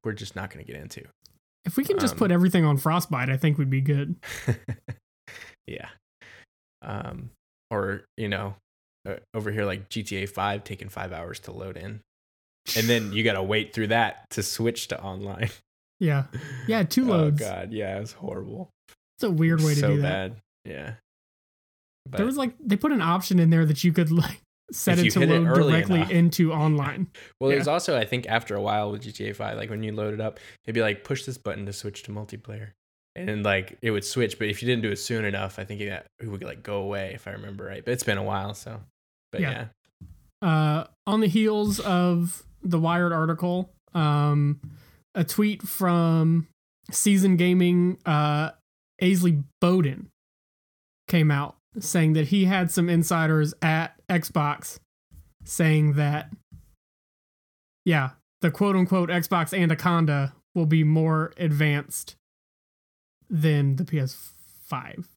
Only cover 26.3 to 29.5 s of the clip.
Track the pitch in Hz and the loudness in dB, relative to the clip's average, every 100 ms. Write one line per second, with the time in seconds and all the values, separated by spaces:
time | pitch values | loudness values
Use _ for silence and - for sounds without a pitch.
26.3 | - 160 160 156 147 143 139 185 - - | 6 2 4 2 2 0 -4 -6 -8 -20
27.3 | _ 135 139 135 165 170 139 107 123 123 | _ 2 2 2 0 0 0 0 -4 0
28.3 | 113 - 101 101 104 104 104 120 101 104 | -2 -2 -4 0 0 -2 -6 -10 -8 -8
29.3 | 101 107 | -6 -8